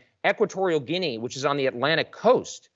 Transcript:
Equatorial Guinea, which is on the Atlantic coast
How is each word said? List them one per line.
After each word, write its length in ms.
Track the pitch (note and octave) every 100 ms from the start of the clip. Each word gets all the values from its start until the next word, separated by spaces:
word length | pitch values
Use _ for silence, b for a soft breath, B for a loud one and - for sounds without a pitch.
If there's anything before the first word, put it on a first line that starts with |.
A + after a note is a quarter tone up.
| b b F3
Equatorial 540 | G3+ G3+ F#3+ F#3+ D#3
Guinea, 380 | B2+ F3 F3 A2+
which 180 | A#2 C3
is 100 | C#3+
on 120 | C#3+
the 80 | C3
Atlantic 440 | A#2+ C#3 D#3+ C3+
coast 580 | - G#3+ B3+ - - _